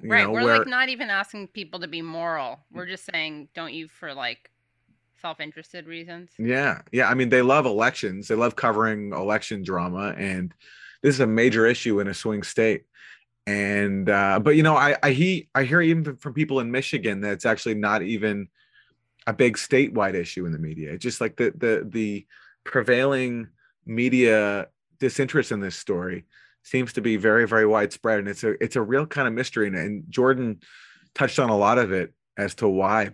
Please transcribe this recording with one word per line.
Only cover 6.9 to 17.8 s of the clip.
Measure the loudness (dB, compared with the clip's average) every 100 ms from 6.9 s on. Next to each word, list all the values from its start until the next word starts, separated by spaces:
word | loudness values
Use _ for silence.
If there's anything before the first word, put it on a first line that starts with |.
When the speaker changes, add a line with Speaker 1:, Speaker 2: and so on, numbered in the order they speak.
Speaker 1:
yeah. | 0 2
I |
mean, | 2 4
they | 4
love | 6 4 4
elections. | 2 0 0 -6 -8 -4
They | 0
love | 0 2
covering | 0 2 0 -2 -6
election | -4 -2 -2 -2 -8
drama, | -4 -4 -4 -4 -6 -6
and | -6 -4 -6 -10 -20 -20 -20 0
this | 0 4
is |
a | 2
major | 4 4 6 4
issue | 2 0 0
in | -2
a |
swing | -4 -4 -4
state. | -4 0 2 0 -4 _ -20 -20 _ _ -6
And, | -2 0 0 0 0 0
uh, | 2 2 2
but, | 4 6
you |
know, | 6 4
I, | 4 4
I, | 2
he, | 2 2 0 -2 -2
I |
hear | 2 2
even | 4 2 -2 -8
from | -8
people | -4 0 0
in | -2
Michigan | -4 -4 -4 -2 -2
that | -4
it's | -2 0
actually | 0 -2
not | -2